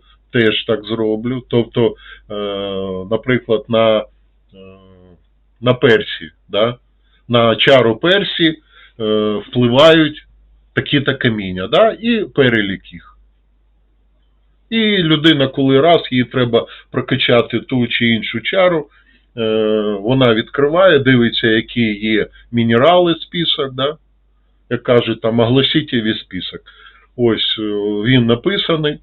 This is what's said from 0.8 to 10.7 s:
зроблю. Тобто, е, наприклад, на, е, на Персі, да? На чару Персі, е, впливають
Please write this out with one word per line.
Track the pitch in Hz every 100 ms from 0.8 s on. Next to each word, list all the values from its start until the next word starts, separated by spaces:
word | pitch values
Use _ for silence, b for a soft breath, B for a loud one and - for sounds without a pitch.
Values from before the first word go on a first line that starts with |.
зроблю. | 104 113 110 110 117 127 -
Тобто, | 120 117 123 113 104 B B -
е, | 104 101 101 98 98 95 92 92
наприклад, | 110 127 123 - 107 -
на, | 113 113 107
е, | - _ _ _ _ 95 95 95 95 92 92 85 _ _ _ _
на | 120
Персі, | 127 131 110 - - 78 - _
да? | 101 117 127 _ _ _ _ -
На | 120 117 110
чару | - 135 113 110
Персі, | 165 196 180 - 165 160 b b b -
е, | 110 107 107 104 -
впливають | 120 123 127 160 160 151 - - _ _ _ _